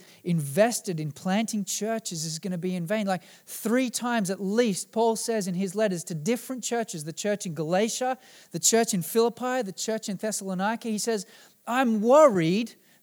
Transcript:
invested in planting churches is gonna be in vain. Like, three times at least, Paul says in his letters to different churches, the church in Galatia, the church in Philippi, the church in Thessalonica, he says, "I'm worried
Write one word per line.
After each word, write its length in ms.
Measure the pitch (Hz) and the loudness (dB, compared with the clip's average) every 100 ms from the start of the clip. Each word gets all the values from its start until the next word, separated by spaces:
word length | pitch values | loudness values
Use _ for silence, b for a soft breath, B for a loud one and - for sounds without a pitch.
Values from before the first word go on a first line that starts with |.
| B B | B B
invested 760 | 175 165 143 143 233 220 - 165 | -2 0 0 2 2 2 -4 -6
in 120 | 156 | -6
planting 540 | - 185 202 226 214 185 | -6 -2 0 0 -2 -4
churches 600 | - 208 226 220 165 160 | -4 -4 -4 -6 -8 -6
is 120 | 160 | -8
gonna 220 | 196 180 | -6 -4
be 160 | 180 185 | -4 -4
in 100 | 165 | -2
vain. 220 | 214 196 | -2 0
Like, 160 | 185 B B B | -2 B B B
three 420 | - 202 247 254 | -8 0 0 0
times 400 | - 240 240 185 | -2 -2 -2 -2
at 100 | 196 | -2
least, 520 | 190 220 240 180 - | 0 2 2 0 -4
Paul 240 | 226 226 220 | 0 0 0
says 320 | - 226 185 | -2 -2 -2
in 80 | 175 | -2
his 180 | 196 | -2
letters 300 | 196 214 175 - | 0 0 -2 -6
to 80 | |
different 500 | 165 156 240 - 262 | -4 -2 -2 -4 -8
churches, 400 | - 233 220 160 | -4 -4 -4 -8
the 100 | 151 | -10
church 340 | - 208 202 185 | -6 -4 -4 -4
in 80 | 156 | -4
Galatia, 640 | 156 185 226 - 254 262 B B B | 0 2 0 0 -4 -4 B B B
the 80 | 165 | -2
church 340 | - 226 233 | 2 4 4
in 80 | 190 | 0
Philippi, 600 | 160 226 233 214 247 254 | 0 2 2 2 -4 -2
the 80 | 196 | -4
church 380 | - - 220 220 | -6 -4 -4 -4
in 80 | 190 | -6
Thessalonica, 720 | 220 202 190 185 196 226 233 | -4 -4 -4 -2 -2 -2 -4
he 100 | 214 | -4
says, 260 | 233 220 - B B B - | -2 -2 -4 B B B -4
"I'm 360 | 247 247 220 | 0 2 4
worried 720 | 226 285 302 190 160 196 233 - b b | 6 10 10 8 4 2 0 -8 b b